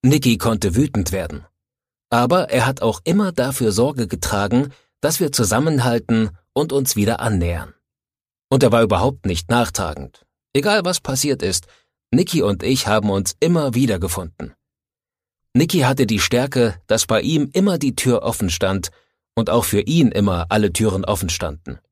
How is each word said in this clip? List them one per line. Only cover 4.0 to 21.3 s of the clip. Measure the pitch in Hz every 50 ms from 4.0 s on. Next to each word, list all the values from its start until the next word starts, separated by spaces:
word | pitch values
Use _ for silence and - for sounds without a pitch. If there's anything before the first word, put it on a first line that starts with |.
| 113
getragen, | 95 - 85 - - 107 98 101 101 117 123 143 143 - _ _ _ _ _
dass | - 147 160 -
wir | 180 147
zusammenhalten | - - 117 92 107 117 147 160 156 131 120 127 117 117 - - 117 113 110 104 - _ _ _ _
und | 135 151 156 135
uns | 139 135 135 -
wieder | 107 104 107 113 -
annähern. | - 113 104 90 85 85 87 78 - - - _ _ _ _ _ _ _ _ _ _ _ _ _ _ _
Und | 135 131 131
er | 117
war | 110 117
überhaupt | 113 98 101 87 101 135 139 - -
nicht | 98 87 82 85 -
nachtragend. | 113 123 117 - - - 98 78 73 71 69 65 _ _ _ _ _ _ _ _ _
Egal | 139 143 208 208 214 175
was | 180 180 -
passiert | _ - 135 131 - 147 135 - -
ist, | 95 92 - - _ _ _ _ _ _ _ _ _
Niki | - 143 190 - - 156
und | 107 104 98 101 -
ich | 113 135 131 -
haben | 104 104 110 101 104
uns | 98 98 92 - - _
immer | - 165 175 165 147 135 110
wiedergefunden. | 120 139 117 101 87 90 92 - - 90 82 _ - - 60 - _ _ _ _ _ _ _ _ _ _ _ _ _ _ _ _ _ _ _ _
Niki | 123 160 165 - 175
hatte | 131 127 135 131 127
die | 104 113 101
Stärke, | - - 123 120 131 143 - 135 120 110 - - _
dass | - 110 113 -
bei | - 113 107
ihm | - 131 160 156 147 139 -
immer | 185 190 202 180
die | 160 143 135 117
Tür | - - 131 120 107 -
offen | 113 113 - 110 87
stand | 80 - - 95 95 98 87 - _ _ _ _ _ _ _ _ _
und | 117 113 -
auch | 90 120 -
für | - - 101
ihn | 101 - 160 170 147 110
immer | - 107 101 101 90 85 82 87
alle | 98 110 107 98 80
Türen | - 110 110 92 95 -
offen | - 104 - 95
standen. | 85